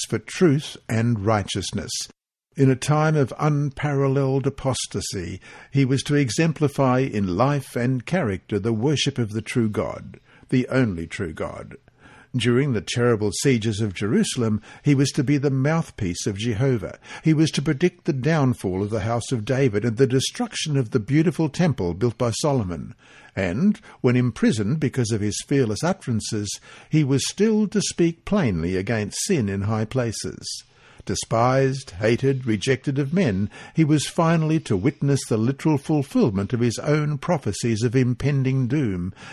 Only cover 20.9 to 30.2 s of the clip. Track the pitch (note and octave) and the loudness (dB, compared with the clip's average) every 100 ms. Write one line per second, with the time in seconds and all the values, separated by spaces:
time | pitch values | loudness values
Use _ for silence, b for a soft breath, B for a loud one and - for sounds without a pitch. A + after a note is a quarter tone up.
20.9 | C3 G2+ C#3+ D#3+ - D#3+ - E3+ C3 F2+ | -2 0 2 2 0 -2 0 0 2 -2
21.9 | E2+ A#2 - B2 A2 D#3 C#3 G2 D#2+ G#1 | 0 -2 0 -2 0 0 0 0 -6 -10
22.9 | - B B B - F#2+ F#2+ G3 G#3 B | -16 B B B -4 -2 0 0 0 B
23.9 | B B2+ B2 B2 - A#3+ B2+ G2+ D#3 D3 | B 2 4 2 2 0 2 0 0 -2
24.9 | - A2+ A2 G#2 G2 - C#3 A#2+ G#2 D#3+ | -2 -2 0 -2 -4 -2 0 0 0 -2
25.9 | F#3+ - A2 - A2 G#2 - B B B | -2 -4 -4 -4 -6 -6 -8 B B B
26.9 | D#3 C#3+ C3+ - - G#3+ G#3+ G#3+ G#3 - | 0 2 2 0 0 2 2 0 0 -2
27.9 | - E3+ E3 - G#3 C#3+ F2 E2 F#2 G2 | 0 0 0 -2 0 2 0 0 -2 -2
28.9 | A2+ G#2 - - F3+ G2+ G2 G2 A2 G#2+ | -2 -2 -4 0 0 0 -2 -2 -2 -2
29.9 | C3 A#2+ G2+ | -2 -4 -4